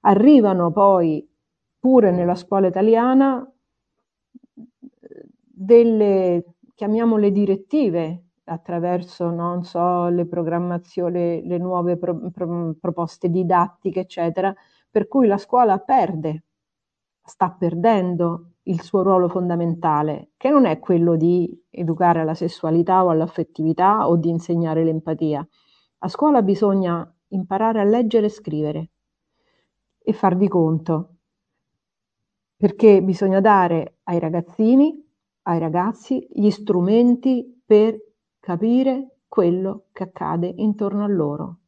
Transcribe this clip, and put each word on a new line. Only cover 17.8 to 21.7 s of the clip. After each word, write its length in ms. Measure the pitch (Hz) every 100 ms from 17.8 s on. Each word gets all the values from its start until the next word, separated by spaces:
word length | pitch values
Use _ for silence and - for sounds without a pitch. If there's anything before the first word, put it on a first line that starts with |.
| 220 214 180 175 170 170 - _
il 180 | - 165
suo 200 | - 196
ruolo 240 | 185 185 180
fondamentale, 1000 | 185 175 170 170 165 170 147 151 156 - _
che 120 | 254
non 160 | 294 233
è 140 | 156
quello 360 | - 175 170 165
di 500 | 170 180 170 -
educare 520 | _